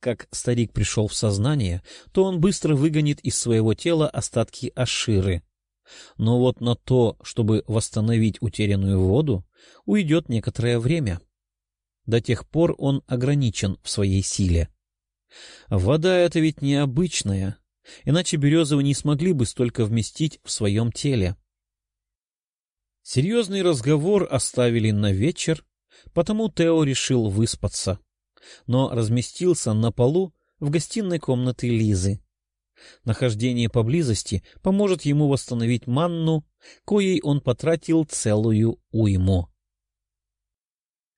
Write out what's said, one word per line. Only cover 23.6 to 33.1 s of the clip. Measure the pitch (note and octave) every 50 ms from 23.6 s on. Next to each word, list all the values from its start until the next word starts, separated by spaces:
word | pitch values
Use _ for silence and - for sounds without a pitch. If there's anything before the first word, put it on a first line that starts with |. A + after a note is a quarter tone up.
разговор | F3+ F3+ D#3+ B2 G#2+ C#3+ D#3 C#3+ D3+ F#3+ G#3 G3 E3+ -
оставили | C#3 B2 - - - B2 B2 A#2+ A#2 A#2 G#2+ A2
на | G#2+ G2+ G#2 G2+ F#2+
вечер, | F#2+ A2+ D#3 - - - D#3+ D#3+ D#3 - _ _ _ _ _ _ - - - -
потому | E3+ E3+ - G#3+ A3 A3 -
Тео | - - E3+ E3 E3 D#3+ D3+
решил | C3+ C3 - - - C3 A#2+ A2 G#2
выспаться, | F#2+ G#2+ A#2 - - - - G2+ - - - F#2+ F#2 - _ _ _ _ _ _ _ _ _ - - - _
но | - B2 C3 C3+ -
разместился | - A#2 A2+ G#2+ A#2 B2 A#2 - - - F3 F3+ E3 - - A#2 G#2+
на | A2 A2+ A#2+
полу | - - B2 C3+ D#3 F#3 F#3+ F#3 _ _ _ _ _ -
в | D#3 C#3+
гостиной | D3+ E3 - - - A3+ G#3 F#3 F3 D3+
комнаты | - - B2+ B2 B2+ B2+ A#2+ - B2+ A#2+
Лизы. | A#2 A2 A2+ G#2+ G2+ F#2 F2+ G2 F#2+ - - _ _ _ _ _ _ _ _ _ _ _ - - - _ -
Нахождение | A2+